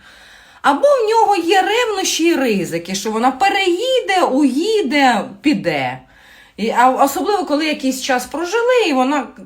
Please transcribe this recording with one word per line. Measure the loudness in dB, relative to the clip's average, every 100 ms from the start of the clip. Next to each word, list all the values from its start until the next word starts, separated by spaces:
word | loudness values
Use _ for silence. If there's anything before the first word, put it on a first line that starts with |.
| -20 -20 -20 -20 -20 -4
Або | -2 2 2
в | 2 2
нього | 2 2 2
є | 2 2
ревнощі | 2 0 0 -2 -4 0 0
і | 2
ризики, | 0 -2 -2 -6 -8 -8
що | -4
вона | -2 -2
переїде, | 0 0 0 0 0 0 -2 0 0 2
уїде, | 2 2 0 0 0 0 2 2 2 -4 -4
піде. | -2 0 -2 -4 -4 -8 -14 _ -20 -20 -20 -8
І, | -4
а | 2 2
особливо, | 4 0 0 -2 -2 0
коли | -2 -2
якийсь | -2 -4 -4
час | -2 -4 -4
прожили, | -8 -4 0 2 2 2
і |
вона | 0 0 -2 -4 -12